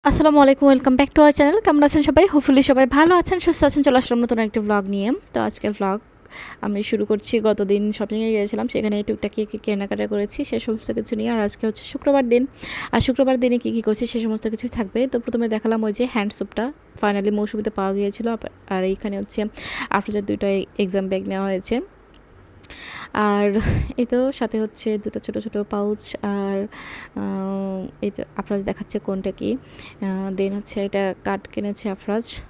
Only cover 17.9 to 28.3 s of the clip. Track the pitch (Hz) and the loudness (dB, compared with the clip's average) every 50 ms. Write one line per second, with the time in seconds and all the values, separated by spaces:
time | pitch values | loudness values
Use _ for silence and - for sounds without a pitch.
17.9 | 196 202 202 202 202 - 226 226 233 220 - - - - - - 196 185 185 190 | 0 0 -2 -4 -4 -4 -4 -4 -4 -6 -8 -12 -14 -16 -10 -6 -4 -2 0 -2
18.9 | 196 - - 214 196 196 202 - - - 208 220 - - - - - - 269 - | -2 -2 -4 -6 -6 -6 -8 -6 -4 -4 -4 -6 -6 -12 -12 -10 -10 -10 -4 0
19.9 | 190 202 - - 208 208 202 202 202 202 208 202 196 196 - - - - 208 185 | 0 0 0 -2 -4 -4 -2 -2 -4 -2 0 0 0 -2 -2 -6 -2 -2 -2 0
20.9 | 185 196 190 185 190 190 196 196 190 190 196 196 190 185 185 - 226 247 370 - | 0 -2 -2 0 -4 -4 -4 -4 -4 -2 -2 -2 -2 -4 -2 -2 -2 -2 -4 -8
21.9 | _ _ _ _ - - _ _ - - - - - - - - - - - - | _ _ _ _ -20 -20 _ _ -20 -20 -20 -20 -20 -20 -20 -20 -20 -18 -18 -16
22.9 | - - - - - 208 208 208 202 202 208 208 196 220 214 - - - - - | -16 -16 -16 -6 -2 0 0 2 2 2 2 2 2 2 0 2 0 0 -2 -4
23.9 | - - 240 233 247 247 254 269 277 - 240 214 - 220 220 214 - - - 220 | -2 -4 -2 0 0 0 0 -2 -2 -4 -4 -4 -2 -4 -4 -4 -6 -6 -4 -4
24.9 | 214 208 208 214 - 208 - - 214 214 214 220 - 208 208 - - 202 202 208 | -4 -4 -6 -8 -10 -8 -10 -6 -8 -8 -8 -6 -6 -6 -6 -4 -4 -4 -2 -2
25.9 | 214 208 - - - - - 202 202 202 196 196 196 196 202 214 - - - - | -4 -6 -8 -12 -10 -6 -6 -4 -4 -4 -4 -2 -4 -4 -4 -6 -10 -16 -16 -16
26.9 | - - - - _ 208 202 196 196 190 190 196 196 196 196 196 190 190 185 - | -16 -16 -16 -12 _ -8 -6 -6 -6 -4 -4 -4 -4 -4 -6 -6 -6 -8 -10 -12
27.9 | - - - 208 196 - - - | -10 -8 -8 -8 -6 -8 -12 -10